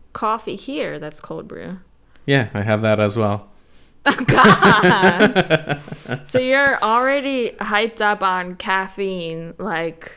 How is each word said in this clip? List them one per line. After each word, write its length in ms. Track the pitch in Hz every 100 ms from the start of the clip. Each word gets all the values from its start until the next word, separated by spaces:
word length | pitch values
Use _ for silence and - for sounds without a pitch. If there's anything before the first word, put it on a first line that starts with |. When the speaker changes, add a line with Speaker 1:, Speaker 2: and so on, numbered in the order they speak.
| -
Speaker 1:
coffee 440 | - 214 220 - 190
here 420 | - 294 180 147
that's 220 | 151 -
cold 260 | - 160 -
brew. 300 | - 92 185 - _ _ - -
Speaker 2:
Yeah, 220 | 139 107
I 80 | 101
have 200 | 107 107
that 160 | 110 107
as 160 | 104 110
well. 320 | 104 101 -
Speaker 1:
<laughs> 40 | - _ - - _ 285
Oh, 180 | - 254
God. 1500 | - - - - 214 180 190 185 180 214 190 185 156 - 143 -
Speaker 2:
<laughs> 40 | - - 131 -
Speaker 1:
So 120 | 254
you're 400 | 254 269 277 254
already 680 | 214 233 262 285 269 262 226
hyped 500 | - 208 208 226 220
up 200 | 208 208
on 340 | 190 185 180 180
caffeine, 960 | 214 190 190 - 196 180 165 165 165 -
like, 540 | 202 165 165 160 -